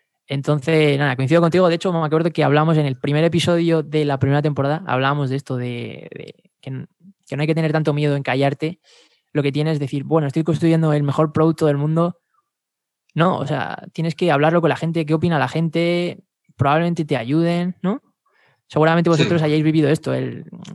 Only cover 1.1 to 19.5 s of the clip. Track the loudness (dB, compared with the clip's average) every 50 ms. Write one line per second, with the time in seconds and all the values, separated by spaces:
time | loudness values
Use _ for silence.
1.1 | 0 -2 0 2 4 4 4 4 4 4 4 2 2 0 -2 -2 -2 -2 0 0
2.1 | 0 0 0 0 0 0 2 2 2 2 4 4 2 2 2 0 -2 -4 -4 -2
3.1 | 0 2 2 2 2 0 0 0 0 2 2 2 0 0 0 -2 -2 -2 0 0
4.1 | 0 0 0 2 2 2 0 0 0 0 -2 -2 -2 -4 -4 -2 -2 0 0 0
5.1 | 0 0 -2 -2 -4 -4 -6 -6 -6 -6 -6 -6 -8 -8 -10 -12 -12 -16 -16 -18
6.1 | -16 -16 -18 -18 -20 _ _ _ _ _ -14 -12 -12 -12 -12 -14 _ _ _ -20
7.1 | -20 _ _ -10 -6 -4 -2 -2 0 0 0 0 0 0 0 0 0 0 0 0
8.1 | -2 -2 -2 -2 0 0 0 0 0 -2 -6 -6 -8 -10 _ _ _ _ _ _
9.1 | _ _ _ _ -4 -2 -2 0 -2 -2 -2 -2 -2 -2 -4 -4 -6 -6 -2 0
10.1 | 0 0 0 0 -2 -2 -2 -2 0 0 2 2 2 2 2 2 2 0 0 0
11.1 | 0 0 0 0 2 2 2 2 2 2 0 0 0 0 0 0 0 0 0 -2
12.1 | -4 _ _ _ _ _ _ _ _ _ _ _ _ _ _ _ _ _ _ _
13.1 | -2 0 0 2 0 -2 -4 -4 -4 -4 -6 -6 -8 -12 -14 -12 -8 -6 -4 -4
14.1 | -2 0 0 2 2 2 2 2 2 2 2 2 0 0 -2 -4 -2 -2 -2 0
15.1 | 0 0 0 0 0 0 0 -2 -2 -2 -2 0 0 0 0 0 0 -2 -2 -4
16.1 | -8 -10 -18 _ _ _ _ _ _ -2 2 2 2 2 2 0 0 -2 -2 -2
17.1 | -2 -2 -2 0 0 0 2 0 0 -2 -2 -4 -6 _ -4 -4 -4 -6 -8 _
18.1 | _ _ _ _ _ _ _ _ _ _ _ -4 0 2 4 4 4 4 4 4
19.1 | 4 4 4 4 2 2 2 2